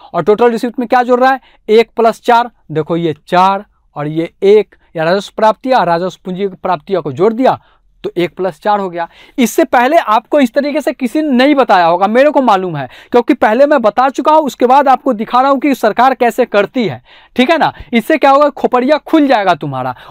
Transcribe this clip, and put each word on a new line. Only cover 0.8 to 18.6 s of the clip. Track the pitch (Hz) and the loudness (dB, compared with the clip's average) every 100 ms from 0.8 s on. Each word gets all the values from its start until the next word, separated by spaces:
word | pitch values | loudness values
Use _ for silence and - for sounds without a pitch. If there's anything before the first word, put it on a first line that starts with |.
| 240 | -2
क्या | 254 | 0
जुड़ | 247 247 | 2 2
रहा | 262 | 2
है, | 269 - _ - | 0 -6 _ 0
एक | 220 226 - | 2 2 0
plus | 226 214 | -2 0
चार, | - 233 233 - - | 0 0 0 -8 -8
देखो | 156 151 170 | -6 -4 -4
ये | 170 151 - | -4 -6 -2
चार | 180 190 196 208 _ _ 147 | 0 2 0 -8 _ _ -10
और | 147 | -8
ये | 160 170 _ | -6 -8 _
एक, | 190 214 202 _ _ 165 | 2 2 2 _ _ -6
या | |
राजस्व | 160 196 - - | -2 -2 -4 -2
प्राप्तियां, | 214 214 262 247 | -2 -2 -2 0
राजस्व | 175 170 180 - | 0 -2 -4 -10
पूंजी | 190 180 202 | -12 -8 -8
प्राप्तियों | 180 185 175 - 185 | -6 -6 -6 -4 -6
को | 151 | -6
जोड़ | 131 202 | -2 -2
दिया | 226 247 139 _ _ _ _ | 0 0 -2 _ _ _ _
तो | - - | -10 -6
एक | 170 - | -6 -6
plus | 185 - | -8 -6
चार | 208 208 | -4 -2
हो | 190 | -4
गया। | 170 170 _ - - | -8 -12 _ -12 -4
इससे | 233 - | -2 0
पहले | 320 262 247 320 | 0 0 2 0
आपको | 254 220 - 302 | 2 -2 0 0
इस | 254 | 0
तरीके | 285 285 294 | -2 -4 -4
से | 311 | -6
किसी | - 262 311 | -6 -6 -4
ने | 311 | -2
नहीं | 247 269 | 2 2
बताया | 277 233 190 165 | 2 2 2 2
होगा, | 175 196 | 2 0
मेरे | 233 285 | 2 2
को | 294 | 2
मालूम | 247 190 185 151 | 2 0 -2 -8
है, | 131 - - | -10 -14 -4
क्योंकि | 240 240 | 0 0
पहले | 277 240 226 285 | 0 0 2 2
मैं | 294 | 2
बता | 220 247 262 | 0 0 0
चुका | - 285 | -2 0
हूं, | 311 | 0
उसके | 285 - 240 | 0 -2 2
बाद | 269 277 | 4 2
आपको | 254 269 | 0 -2
दिखा | 214 226 240 | -4 -2 0
रहा | 269 | 0
हूं | 277 | 0
कि | 294 | -2
सरकार | 262 220 202 254 | 0 -2 2 0
कैसे | 247 240 240 | 2 -2 -2
करती | 233 202 - 262 202 | -2 -2 -2 -4 -6
है, | 120 - - _ - | -8 -14 -20 _ -2
ठीक | 254 | 0
है | 330 | 0
ना। | 160 - - | -2 -4 -4
इससे | 233 - 311 | -4 0 2
क्या | 277 | 4
होगा, | 277 294 | 4 2
खोपड़िया | - | -2